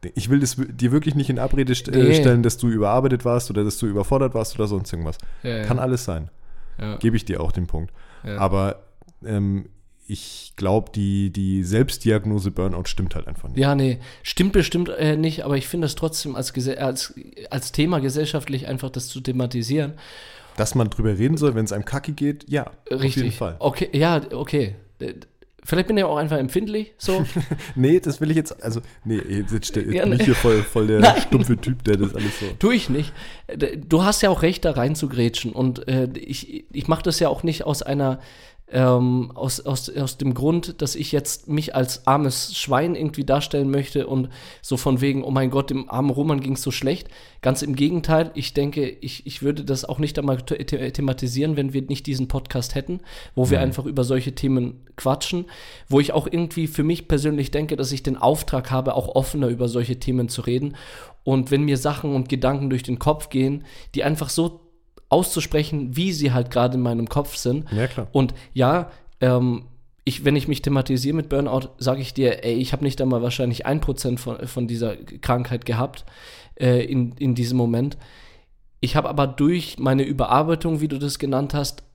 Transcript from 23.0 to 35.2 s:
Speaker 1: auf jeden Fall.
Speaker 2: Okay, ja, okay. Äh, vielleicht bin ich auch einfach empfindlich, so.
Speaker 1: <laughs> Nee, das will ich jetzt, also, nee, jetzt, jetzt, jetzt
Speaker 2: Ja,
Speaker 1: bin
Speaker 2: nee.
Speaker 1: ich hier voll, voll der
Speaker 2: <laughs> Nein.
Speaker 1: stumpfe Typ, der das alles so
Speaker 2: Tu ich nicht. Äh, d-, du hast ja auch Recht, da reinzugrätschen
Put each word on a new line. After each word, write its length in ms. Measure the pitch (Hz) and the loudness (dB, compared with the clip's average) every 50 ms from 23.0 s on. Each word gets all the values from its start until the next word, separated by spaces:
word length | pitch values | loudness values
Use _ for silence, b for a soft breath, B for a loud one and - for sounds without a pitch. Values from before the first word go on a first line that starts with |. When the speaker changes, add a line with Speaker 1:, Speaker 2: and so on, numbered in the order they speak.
| 135 135 | 0 0
Speaker 1:
auf 60 | 127 139 | 0 0
jeden 140 | 127 127 | -2 -2
Fall. 240 | 107 - 120 90 82 - | -2 -4 -6 -6 -6 0
Speaker 2:
Okay, 300 | - 139 127 - - - | 0 0 0 0 -4 -2
ja, 300 | - 139 151 170 170 151 131 - - | 2 2 4 4 4 2 0 -4 -8
okay. 420 | 123 147 - - 147 127 101 101 - - - _ _ | -8 -6 -2 0 0 0 0 -4 -10 -16 -20 _ _
Äh, 140 | - - - - - _ _ _ - _ _ _ - | -10 -10 -10 -12 -18 _ _ _ -20 _ _ _ -6
vielleicht 240 | - - 170 185 - | -2 0 0 2 2
bin 80 | 220 208 | 2 2
ich 80 | 196 | 2
auch 100 | 160 151 147 | 2 2 0
einfach 200 | 156 151 156 147 | 0 0 0 0
empfindlich, 560 | 131 131 - 180 214 208 208 214 214 - _ _ | 0 0 0 -2 -2 -2 -4 -4 -6 -6 _ _
so. 280 | - - 185 190 - - - 175 156 - | -2 0 0 0 0 0 -2 -4 -2 -2
Speaker 1:
<laughs> 240 | - - - - - | -6 -8 -8 -8 0
Nee, 240 | 131 127 135 165 185 | 2 4 6 6 6
das 220 | - 160 143 - | 4 0 -4 -2
will 100 | 156 151 | 0 2
ich 60 | 156 160 | 2 0
jetzt, 260 | 151 - - - - | 0 -2 -8 -8 -6
also, 160 | 113 113 117 117 B B B - | -4 -4 -4 -6 B B B -4
nee, 140 | 101 110 104 | -2 -2 -2
jetzt, 340 | 92 - 95 101 104 - | -2 -2 -4 -4 -2 -2
jetzt, 240 | 110 107 - - - | -2 -2 -4 -2 -4
jetzt 160 | 110 98 - | -2 -2 0
Speaker 2:
Ja, 120 | 107 110 - | 0 2 2
Speaker 1:
bin 80 | 104 | 2
Speaker 2:
nee. 40 | 113 123 | 4 4
Speaker 1:
ich 40 | 117 | 6
hier 100 | 120 123 | 4 4
voll, 280 | - - 120 110 107 101 | 4 6 6 6 6 4
voll 240 | - - 117 107 107 | 2 2 2 2 4
der 120 | 110 104 | 6 10
Speaker 2:
<laughs> 20 | |
Nein. 200 | 104 - - - | 10 10 10 8
Speaker 1:
stumpfe 360 | - - - 127 98 - 120 113 | 4 4 4 4 6 4 2 2
Typ, 260 | - 123 127 123 - | 2 -4 -4 -2 2
der 140 | 107 104 98 | 2 2 4
das 180 | 101 98 - | 2 0 -2
alles 240 | 110 107 104 - - | -2 -4 -4 -4 -4
so 60 | 107 95 95 - | -6 -6 -4 2
Speaker 2:
Tu 120 | - 208 | 2 4
ich 180 | 247 226 - - | 4 4 2 0
nicht. 220 | - 147 151 - B B B B B B B - | -2 -2 -2 -4 B B B B B B B -12
Äh, 100 | - - | -4 -4
d-, 180 | 147 - - 156 | -4 -4 -4 -6
du 260 | 139 - 160 160 185 | 0 2 4 4 6
hast 160 | 202 208 - | 4 4 4
ja 80 | - 202 | 4 4
auch 120 | 185 - | 4 4
Recht, 220 | 165 165 185 - - | 2 2 0 2 0
da 80 | 170 | 0
reinzugrätschen 800 | 143 139 120 135 156 156 - 135 127 120 | 2 2 2 0 0 0 -2 -4 0 2